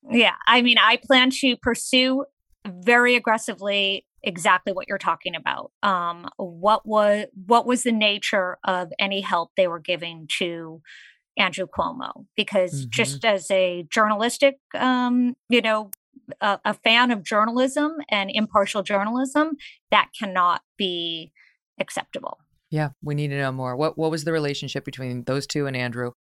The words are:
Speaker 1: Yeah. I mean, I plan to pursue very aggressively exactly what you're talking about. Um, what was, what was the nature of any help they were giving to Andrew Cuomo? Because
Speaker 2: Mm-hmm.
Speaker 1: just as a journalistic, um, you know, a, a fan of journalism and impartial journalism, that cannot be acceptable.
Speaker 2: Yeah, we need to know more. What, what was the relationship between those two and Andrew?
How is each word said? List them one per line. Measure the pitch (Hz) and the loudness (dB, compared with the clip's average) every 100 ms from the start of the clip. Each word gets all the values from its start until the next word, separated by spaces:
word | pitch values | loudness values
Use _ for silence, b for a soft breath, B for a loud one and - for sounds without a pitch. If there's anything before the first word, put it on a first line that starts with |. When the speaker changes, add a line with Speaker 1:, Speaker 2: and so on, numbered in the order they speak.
| - | 0
Speaker 1:
Yeah. | 233 220 - - | 2 4 2 2
I | 240 | 4
mean, | 247 233 | 6 4
I | 208 240 | 4 4
plan | - 262 254 262 | 4 4 4 2
to | 269 240 | 0 0
pursue | - 240 - 254 254 262 277 _ _ _ 208 | -2 -2 0 2 2 0 -4 _ _ _ -16
very | 180 180 247 240 240 | -6 4 4 6 2
aggressively | - 220 - 202 202 202 196 196 _ _ | 2 0 -2 -8 -4 -2 0 -4 _ _
exactly | 220 175 170 185 - | -8 -2 2 2 2
what | 185 - | -6 -6
you're | 196 | -4
talking | 180 165 - | -2 -2 -4
about. | 165 160 - - _ | -6 -6 -6 -8 _
Um, | 208 185 175 170 175 _ | 0 0 -2 -6 -12 _
what | 185 170 185 214 - | -10 -2 2 2 2
was, | 214 208 208 - - 185 | 2 4 2 -2 -12 2
what | 233 226 | 2 4
was | 247 | 0
the | 247 | 0
nature | 226 214 208 - 208 180 180 | 2 2 0 -2 -2 -2 -4
of | - 185 180 - | -4 -2 -4 -4
any | 196 196 | -4 -2
help | 190 180 165 - | -2 -2 -2 0
they | 180 | 0
were | 170 | 0
giving | 160 175 170 165 151 - | -4 -4 -4 -12 -8 -4
to | 180 170 165 160 _ B B B _ - | -4 -4 -10 -14 _ B B B _ -2
Andrew | 196 170 185 | -2 -2 -8
Cuomo? | - 170 165 - - - - | -4 -6 -4 -12 -12 -14 -6
Because | 208 202 185 143 | -2 0 0 -4
Speaker 2:
Mm-hmm. | 131 | -8
Speaker 1:
just | 110 226 139 | -2 -2 0
as | 226 202 - | 0 -2 0
a | 190 185 175 165 | 0 0 -2 -4
journalistic, | - 214 214 226 - 277 269 _ - | 0 2 2 -2 2 2 2 _ -2
um, | 254 254 247 247 247 247 _ | 0 2 2 2 0 -2 _
you | 240 | 2
know, | 220 220 208 - _ - - - | 2 -2 -4 -16 _ -20 -20 -4
a, | 208 196 | -2 0
a | - | -2
fan | 208 - 226 247 | 0 4 4 4
of | 226 | 2
journalism | 165 214 214 240 262 269 294 320 - | 0 2 2 2 0 2 -2 -2 -4
and | 208 196 | -2 -2
impartial | 220 220 214 202 220 | -2 2 2 2 0
journalism, | 190 202 208 240 262 294 311 294 B B _ | -2 0 0 -2 0 0 0 -2 B B _
that | 214 - - | 2 2 -4
cannot | 208 185 175 170 _ _ | -4 2 2 2 _ _
be | 196 175 170 165 160 _ b b _ _ | -4 -4 -6 -8 -12 _ b b _ _
acceptable. | - - - - - - _ _ _ | -8 -8 -8 -10 -12 -14 _ _ _
Speaker 2:
Yeah, | 151 151 - | -4 -4 -6
we | 147 | -6
need | 147 147 | -4 -4
to | 139 | -2
know | 139 | -4
more. | 131 127 127 | -4 -6 -2
What, | 156 - | -4 -2
what | 160 | -2
was | 160 | -2
the | 151 | -2
relationship | 160 147 143 139 143 | -2 -2 -4 -6 -8
between | 135 131 127 123 | -8 -10 -8 -8
those | 120 135 139 | -4 -4 -2
two | 151 143 | -4 -4
and | 127 | -4
Andrew? | 123 120 123 - | -6 -4 -8 -8